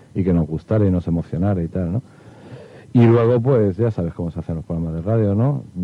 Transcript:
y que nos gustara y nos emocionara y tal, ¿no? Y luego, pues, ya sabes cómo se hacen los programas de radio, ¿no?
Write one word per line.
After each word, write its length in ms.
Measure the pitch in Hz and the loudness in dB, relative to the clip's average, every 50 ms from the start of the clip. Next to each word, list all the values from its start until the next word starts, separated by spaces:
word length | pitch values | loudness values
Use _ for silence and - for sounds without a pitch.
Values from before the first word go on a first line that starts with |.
| - - - | -20 -10 -6
y 120 | 110 90 | -4 0
que 80 | 95 90 | 0 2
nos 120 | 85 80 | 0 0
gustara 400 | 73 80 78 - - 107 107 104 | -2 -4 -6 -4 -2 0 0 2
y 60 | 98 | 2
nos 160 | 90 90 85 85 | 0 0 -2 -2
emocionara 560 | 85 85 82 - - 80 95 104 101 92 85 | -2 -4 -4 -4 -4 -2 -2 -2 -2 -2 -4
y 60 | 80 | -4
tal, 240 | - 92 90 82 90 | -4 -4 -4 -4 -4
¿no? 80 | 123 - - - - - - - - - - - - - - - - - - - | -6 -6 -8 -14 -20 -20 -20 -20 -20 -20 -20 -20 -20 -20 -20 -20 -20 -8 0 4
Y 120 | 127 117 113 | 6 6 6
luego, 320 | 117 120 113 113 123 120 | 6 6 4 4 2 2
pues, 360 | 113 135 139 117 107 101 90 92 | 2 2 2 2 2 2 0 0
ya 120 | 117 117 | -2 -2
sabes 240 | 107 - 87 82 80 | -2 -2 -4 -4 -4
cómo 180 | - 90 85 | -6 -6 -6
se 80 | 78 87 | -6 -8
hacen 140 | 82 - 82 80 | -8 -6 -6 -8
los 80 | 76 | -6
programas 280 | - 85 82 85 82 80 | -6 -6 -4 -4 -4 -6
de 60 | 82 | -6
radio, 320 | 80 101 113 117 107 101 101 | -4 -2 0 0 2 2 2
¿no? 300 | 104 120 139 147 131 110 - - 90 | 0 0 0 -2 -4 -6 -10 -8 -6